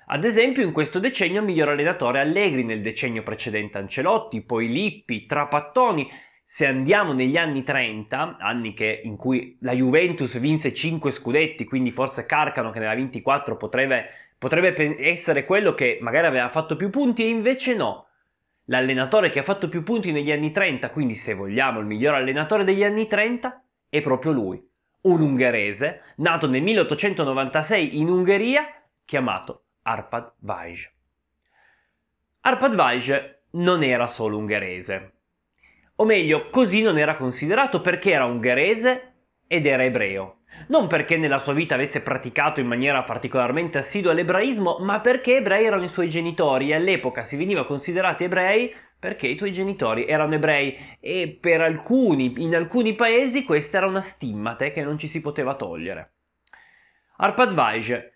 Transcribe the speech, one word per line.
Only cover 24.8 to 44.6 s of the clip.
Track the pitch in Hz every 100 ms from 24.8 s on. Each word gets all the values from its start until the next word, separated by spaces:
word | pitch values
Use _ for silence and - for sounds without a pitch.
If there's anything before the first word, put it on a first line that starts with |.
| _ _
un | 190 170
ungherese, | 151 131 123 113 101 101 143 - - -
nato | 165 165 151
nel | 127
milleottocentonovantasei | 180 220 165 147 202 180 139 131 131 156 156 214 147 151
in | 160
Ungheria, | 185 180 196 226 285 302 - _ _
chiamato | - 139 123 92 - - _ _
Arpad | 113 110 - 117 120 _
Vajs. | 101 90 85 85 - _ _ _ _ _ _ _ _ _ _ _ _ _ _ _
Arpad | 254 254 262
Vajs | 202 131 123 123 139 - - _
non | 170 175 175
era | 139 120 117
solo | - 110 104
ungherese. | 107 104 95 90 92 95 - _ _ _ _ _ _ _ _ -
O |
meglio, | 220 208 156 151 -
così | 254 226 202
non | 220 156
era | 151 151
considerato, | 127 123 147 220 269 180
perché | 180 180 190
era | 151
ungherese | 123 120 123 127 175 220 247 254 - _ _ _ _
ed | 170 147
era | 131
ebreo. | 127 117 101 95 95 - _ - -
Non | 302 190
perché | 160 147 165
nella | 156 139
sua | 143
vita | 143 165
avesse | 127 143 139
praticato | - 131 123 131 147 147
in | 120
maniera | 120 139 139
particolarmente | 123 113 127 135 120 143 170 143
assidua | 135 202 180
l'ebraismo, | 165 170 185 254 226